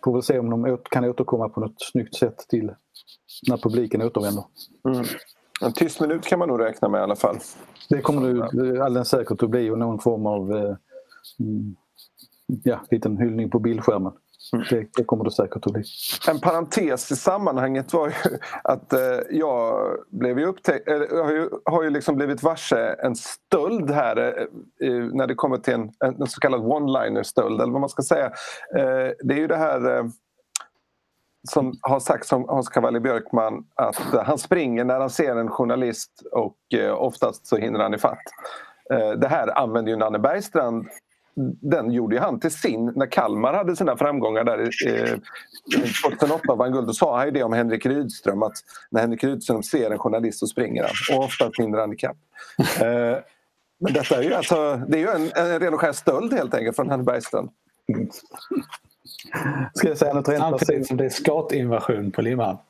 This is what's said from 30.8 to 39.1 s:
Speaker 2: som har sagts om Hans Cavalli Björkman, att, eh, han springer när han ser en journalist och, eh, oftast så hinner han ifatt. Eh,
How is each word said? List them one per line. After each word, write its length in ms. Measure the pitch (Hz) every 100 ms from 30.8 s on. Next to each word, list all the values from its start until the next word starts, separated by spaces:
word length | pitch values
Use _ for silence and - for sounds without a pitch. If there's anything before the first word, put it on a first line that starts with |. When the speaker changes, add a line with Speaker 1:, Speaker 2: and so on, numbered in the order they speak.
| _ _ _ _ _ _ -
Speaker 2:
som 240 | - 131 127
har 180 | 135 135
sagts 320 | - 127 -
om 140 | 131 127
Hans 220 | 139 123
Cavalli 300 | - 120 120
Björkman, 640 | 120 113 107 120 110 107 - -
att, 380 | 117 - -
eh, 100 | 127
han 140 | 104 147
springer 460 | - 180 143 117
när 160 | 123 131
han 100 | 131
ser 260 | - 147 117
en 140 | 113
journalist 720 | - 120 123 127 113 - _ -
och, 480 | - 107 - _ 117
eh, 220 | 104 104
oftast 460 | 131 - 117 - -
så 100 | 110
hinner 220 | 110 107
han 140 | 104
ifatt. 300 | 107 - - - - - - - _ -
Eh, 180 | 123 107